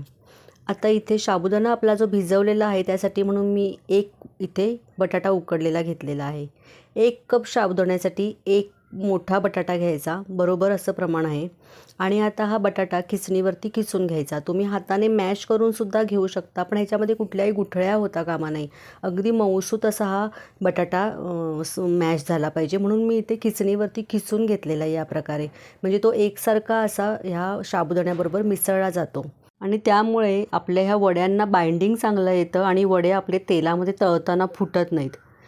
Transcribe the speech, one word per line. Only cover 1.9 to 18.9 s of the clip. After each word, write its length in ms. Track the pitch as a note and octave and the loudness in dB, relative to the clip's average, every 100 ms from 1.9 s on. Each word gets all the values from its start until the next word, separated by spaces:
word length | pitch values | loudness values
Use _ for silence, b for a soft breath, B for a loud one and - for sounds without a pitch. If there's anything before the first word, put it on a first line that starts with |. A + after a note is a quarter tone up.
| G#3 | 2
जो 100 | G#3+ | 2
भिजवलेला 600 | G3+ F3 G3 G#3 G#3 G#3 | 0 2 2 4 2 2
आहे, 180 | F#3+ | 0
त्यासाठी 400 | F#3 F#3+ G3 G3 | 0 -2 -2 0
म्हणून 300 | G3 G3+ G3+ | 0 0 0
मी 240 | G3+ G3 - - | 0 -2 -4 0
एक 220 | G3 G3+ - - - | 0 0 -8 -20 -10
इथे 420 | F#3 - G#3 A#3 - - | -6 -2 -2 -2 -10 -4
बटाटा 320 | F#3 F3+ F#3+ | -2 0 0
उकडलेला 520 | F#3 E3+ E3 D#3+ E3 | 0 0 -2 0 0
घेतलेला 420 | E3+ D#3+ C#3 C#3+ | -2 -6 -6 -6
आहे. 240 | C#3+ D3+ D3 - b b b - | -6 -8 -10 -16 b b b 0
एक 280 | A#3 A#3+ - | 2 0 0
कप 180 | A#3+ - | 0 0
साबुदाण्यासाठी 920 | A#3+ G3 F3+ F#3 F3+ F#3 F3+ G#3 - F#3+ | 0 0 2 2 0 -2 -2 -4 -4 0
एक 260 | G3+ G3+ _ _ | 0 0 _ _
मोठा 460 | F#3+ G3 F#3 F3+ G3 | -6 -2 -2 0 0
बटाटा 380 | G3 F#3+ F3 F3 | 0 -2 -2 0
घ्यायचा, 440 | F3 D3+ D#3+ F3+ G3 | 0 0 -2 -6 -4
बरोबर 420 | F#3 F3+ F3+ G3 | 0 2 2 2
असं 200 | F#3+ F#3+ | 0 -2
प्रमाण 340 | - F3 D#3+ D#3+ | -2 -2 0 -2
आहे. 220 | D3 E3+ - B B B - | -2 -6 -12 B B B -4
आणि 200 | F#3+ G#3 | 0 2
आता 260 | G#3+ G#3+ G#3 | 0 0 -2
हा 120 | A3 | 0
बटाटा 440 | G3 G3 F#3 F3+ | 0 0 -2 -2
खिसणीवरती 680 | F3+ G3 - F#3 F#3+ F3+ A3 A3 | -2 -6 -2 0 0 -2 -4 -4
खिसून 320 | G#3+ F#3+ F3+ | -2 -2 -2
घ्यायचा. 320 | D#3+ D3 D3+ | -2 -4 -6
तुम्ही 260 | D3+ F#3 G3+ | -4 -2 -2
हाताने 420 | G3 F#3+ G3 A3 | -4 -2 0 2
मॅश 380 | G#3+ F#3+ G3+ - | 2 0 -4 0
करूनसुद्धा 580 | A3 A3+ A3 G#3 G#3+ | 2 2 0 -2 0
घेऊ 240 | A3 G3+ F#3 | 0 0 0
शकता, 360 | F#3 - - | -2 -6 -8
पण 140 | F3+ G#3 | -4 -2
ह्याच्यामध्ये 380 | G3+ G#3 G#3+ A3 | 0 0 0 -2
कुठल्याही 360 | G#3+ G3 G3+ | -2 0 0
गुठळ्या 420 | G3+ G3 F#3 F#3 | 0 -2 0 2
होता 300 | G#3+ G3+ E3 | 2 0 -2
कामा 260 | E3 D#3+ D#3 | -4 -4 -4
नाही. 180 | D#3 D3 B B | -4 -6 B B